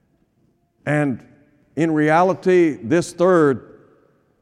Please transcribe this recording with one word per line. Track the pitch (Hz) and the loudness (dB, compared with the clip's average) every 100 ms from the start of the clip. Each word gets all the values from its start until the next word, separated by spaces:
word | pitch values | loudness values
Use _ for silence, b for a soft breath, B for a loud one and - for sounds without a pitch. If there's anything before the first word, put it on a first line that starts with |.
| _ _ _ _ _ _ _ _ | _ _ _ _ _ _ _ _
And | - 147 147 117 - _ _ _ _ - | -6 -4 -4 -6 -14 _ _ _ _ -6
in | 165 | -2
reality, | 156 151 160 190 180 185 185 165 131 | 0 0 2 0 -2 0 2 2 -2
this | 113 160 165 | -2 -2 -2
third, | - 175 180 147 117 - - _ _ _ _ _ _ | -2 2 4 2 0 -8 -20 _ _ _ _ _ _